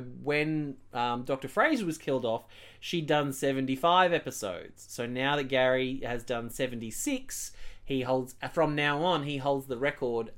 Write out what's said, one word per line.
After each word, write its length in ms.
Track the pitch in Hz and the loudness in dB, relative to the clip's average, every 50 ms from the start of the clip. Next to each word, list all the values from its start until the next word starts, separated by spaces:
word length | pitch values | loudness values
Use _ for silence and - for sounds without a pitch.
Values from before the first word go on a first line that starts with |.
| 127 123 120 123 | 0 -4 -10 -6
when, 540 | 127 143 147 147 156 156 156 151 147 143 135 - - - - | -2 0 2 2 2 2 0 0 -2 -4 -6 -10 -14 -6 -2
um, 300 | 123 120 120 120 123 123 | 0 0 0 0 -2 0
Doctor 240 | 135 139 131 - - | -2 -2 -2 -4 -2
Fraser 360 | - 208 254 320 311 240 202 | 2 4 4 4 4 2 0
was 140 | 165 - - | -2 -4 -4
killed 260 | - 160 135 127 113 | -2 0 0 0 2
off, 220 | 113 110 123 - - - - - - - - | 0 -2 -2 -4 -10 -20 -20 -20 -20 -20 -14
she'd 260 | - - - 170 156 | -8 -4 -2 -2 2
done 280 | 147 151 147 143 139 131 | 2 2 2 2 0 -2
seventy-five 800 | - 147 139 135 135 135 131 135 131 - 170 175 185 185 175 170 | 0 0 2 2 2 0 0 0 4 4 6 8 8 6 6 4
episodes. 720 | 151 - 131 120 - 107 98 87 85 80 - - - - - | 2 0 -4 -8 -6 -6 -6 -6 -6 -10 -14 -18 -20 -18 -14
So 160 | - - 120 | -8 -6 -4
now 320 | 120 123 127 135 139 147 | -4 -2 0 2 2 2
that 120 | 147 139 131 | 0 0 2
Gary 520 | 135 127 127 127 131 131 131 127 131 135 131 | 4 4 6 6 4 4 2 0 -2 -4 -4
has 180 | 120 120 120 117 | -4 -4 -4 -2
done 240 | - 123 117 117 117 | -4 -4 -4 -4 -6
seventy-six, 1040 | - - 135 120 123 117 113 113 - - - 294 269 254 262 - - - - - - - - - - - - | -4 -4 -4 -2 -2 -6 -8 -8 -6 -4 -2 -2 -2 -2 -4 -8 -8 -8 -8 -10 -10 -8 -8 -8 -8 -10 -6
he 180 | - 139 131 | -2 -2 0
holds, 320 | 123 127 131 131 127 127 - - - 131 | 2 2 0 0 0 -4 -10 -10 -10 -4
from 220 | - 175 156 151 147 | 2 2 2 2 2
now 260 | 147 147 147 143 147 | 2 0 0 2 2
on, 220 | 165 185 175 151 139 | 2 2 2 2 0
he 140 | 147 143 139 | -2 -4 -2
holds 280 | 131 143 143 139 131 | 0 0 0 0 -2
the 100 | 135 127 | -4 -4
record 540 | 117 135 147 143 - 139 120 117 113 110 110 - | 0 0 -2 0 0 -2 0 0 -2 -2 -4 -8